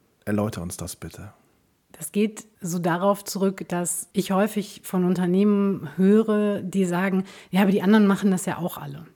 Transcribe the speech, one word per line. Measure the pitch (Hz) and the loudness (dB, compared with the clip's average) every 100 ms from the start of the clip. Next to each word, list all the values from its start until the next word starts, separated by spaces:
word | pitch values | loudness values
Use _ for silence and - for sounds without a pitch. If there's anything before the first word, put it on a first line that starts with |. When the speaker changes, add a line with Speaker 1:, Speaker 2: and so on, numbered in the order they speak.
| _ _ | _ _
Speaker 1:
Erläuter | - 104 107 98 | -4 -2 -2 -4
uns | 85 - | -10 -10
das | 82 - | -12 -12
bitte. | 85 - 101 - _ _ _ _ _ - | -16 -16 -20 -20 _ _ _ _ _ -16
Speaker 2:
Das | - | -6
geht | 202 214 - - _ | -2 -2 -4 -20 _
so | 180 180 | -6 -4
darauf | 175 170 202 202 | -2 0 2 0
zurück, | - 185 196 190 - | -2 -2 -2 -2 -6
dass | 175 175 - - | -4 -4 -6 -6
ich | 196 180 | -4 0
häufig | 190 214 214 - - | 0 0 -2 -8 -12
von | - 185 | -6 0
Unternehmen | 180 175 180 185 208 202 196 185 156 - | 0 0 2 2 4 2 0 -2 -6 2
höre, | 190 214 220 214 208 196 | 4 6 4 2 0 -2
die | 180 190 | -4 -2
sagen, | 180 175 190 190 190 - - | 0 0 0 -2 -4 -10 -2
„Ja, | 185 | 2
aber | 202 | 4
die | 196 | 4
anderen | 185 220 202 | 4 6 6
machen | 196 196 | 4 2
das | 190 180 | 0 -2
ja | - | -4
auch | 170 - | -6 -8
alle.“ | 147 147 165 | -12 -14 -14